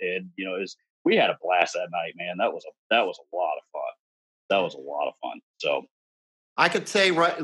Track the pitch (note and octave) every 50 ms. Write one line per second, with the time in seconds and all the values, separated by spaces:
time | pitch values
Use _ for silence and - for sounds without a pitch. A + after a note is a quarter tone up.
0 | F#2+ F2+ F2+ F#2+ F#2 F#2 E2+ F#2+ F#2+ F#2+ F#2 F#2 G2 F#2 - _ _ _ _ _
1 | - D#3+ G#3+ G#3 C3+ F#2 E2 - - E2+ F2+ F2 E2+ - - E2+ F2+ F2+ E2+ F2
2 | E2+ E2+ D#2+ E2 E2+ F2 F2+ F#2 G#2+ A2+ D#2+ E2 - - - _ _ - A2+ A#2
3 | A2 F#2 - - - _ - F2 F2+ E2 D2 C#2 - _ - D2 C2+ B1+ - _
4 | _ _ _ _ _ _ _ _ _ - F#2+ G2 F#2 E2 D2 C#2 C2+ C#2 C#2+ D2
5 | D2 C2+ - _ - B1 A#1+ - - _ _ - - D#2 C#2+ C#2 C2+ - _ _
6 | _ _ _ _ _ _ _ _ _ _ _ - D3 F3 F3 G#3 - - - G#3
7 | G3 F#3 F3 D#3+ E3+ F3 F3 -